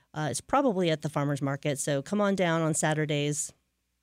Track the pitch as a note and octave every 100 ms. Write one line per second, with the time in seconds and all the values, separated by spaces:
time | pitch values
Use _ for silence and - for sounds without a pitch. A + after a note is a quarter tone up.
0 | _ - D3+ A#2+ - C4 C#4 F#3 F3 D#3
1 | D3+ D3+ C#3+ C#3 C#3 C#3+ D3+ C#3 - C#3
2 | - G3+ G3+ G3 F3 E3 D#3+ D#3+ D#3+ D#3
3 | D#3 D3 D3 D3 - - _ _ _ _